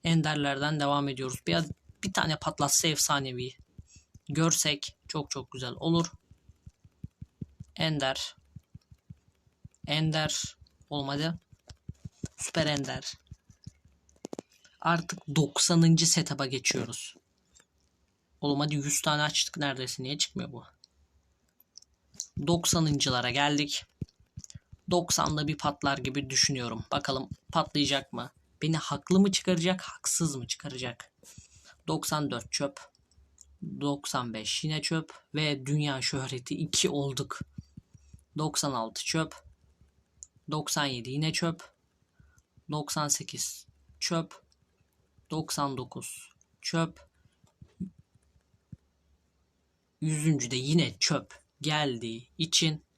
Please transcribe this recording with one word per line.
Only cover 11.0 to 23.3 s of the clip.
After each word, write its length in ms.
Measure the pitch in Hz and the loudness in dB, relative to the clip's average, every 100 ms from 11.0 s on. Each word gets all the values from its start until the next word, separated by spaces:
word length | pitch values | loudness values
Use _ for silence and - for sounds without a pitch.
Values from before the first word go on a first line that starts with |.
| 139 143 160 170 _ - - - - - - _ - - | -2 0 -2 -4 _ -20 -20 -18 -18 -16 -20 _ -12 -8
Süper 300 | - 170 151 | -4 0 2
Ender. 480 | 143 127 131 - - _ - _ - - _ _ _ _ _ - - _ _ - _ | 0 -2 -6 -8 -14 _ -20 _ -20 -20 _ _ _ _ _ -14 -14 _ _ -20 _
Artık 380 | 160 170 165 170 - | 2 2 0 -10 -2
doksanıncı 720 | 143 143 - - 170 165 160 165 | 2 2 2 4 8 8 8 6
setup'a 400 | - - 143 135 | 4 2 -2 -2
geçiyoruz. 680 | 127 - 127 113 120 - - _ _ _ - _ _ _ _ _ _ _ _ | 0 0 0 -4 -8 -12 -18 _ _ _ -20 _ _ _ _ _ _ _ _
Oğlum 200 | 143 139 | 0 0
hadi 140 | 151 | 0
yüz 280 | 147 143 - | 0 0 0
tane 200 | 160 151 | 2 2
açtık 340 | 151 - - - | 2 0 -2 -2
neredeyse. 460 | 143 131 127 - | -4 -2 -6 -6
Niye 160 | 127 147 | -6 -2
çıkmıyor 340 | - - 117 | -2 -4 -8
bu? 120 | 120 - _ - _ _ _ _ _ _ _ _ - _ _ _ - - - 143 | -12 -18 _ -20 _ _ _ _ _ _ _ _ -20 _ _ _ -14 -10 -4 2
Doksanıncılara 840 | 170 170 175 160 143 - 123 123 | 2 4 2 4 2 2 2 2